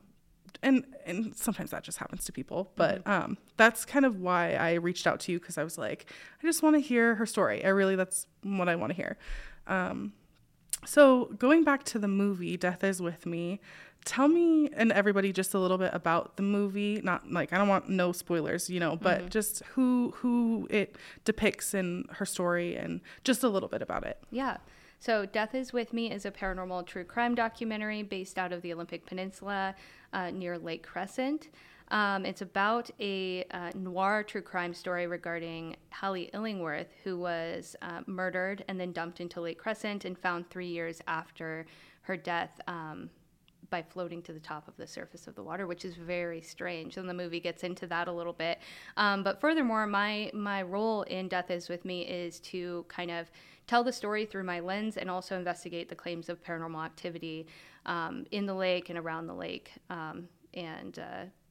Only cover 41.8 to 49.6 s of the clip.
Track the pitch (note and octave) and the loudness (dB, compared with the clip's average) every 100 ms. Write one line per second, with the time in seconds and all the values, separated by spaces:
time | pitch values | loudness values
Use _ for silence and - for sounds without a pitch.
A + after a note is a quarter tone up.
41.8 | - - - F#3 E3+ E3+ F3+ - - E3+ | -20 -12 -8 -6 -2 -2 -2 -6 -8 -8
42.8 | D#3 D3+ - - _ _ _ _ - F3 | -8 -10 -14 -16 _ _ _ _ -8 -6
43.8 | E3 F#3 F3 E3+ E3 D#3 D#3 D3+ - - | -6 -8 -8 -8 -12 -14 -10 -10 -10 -14
44.8 | - - E3+ E3+ - - - F3 F#3+ F3 | -12 -12 -12 -14 -16 -14 -8 -6 -6 -8
45.8 | F#3+ E3+ E3+ F3 E3+ E3 D#3+ - F3+ E3 | -10 -10 -6 -4 -4 -8 -12 -10 -8 -8
46.8 | E3+ F#3+ F#3 F3+ F3 E3+ E3+ E3 F3+ F3+ | -10 -10 -8 -6 -6 -6 -6 -6 -8 -8
47.8 | F3 E3+ F3 E3+ E3+ E3 E3 - - - | -4 -4 -4 -4 -6 -4 -4 -4 -8 -18
48.8 | - - G#3 G3 G3 G3+ D4 D#4+ | -6 2 2 2 0 2 2 4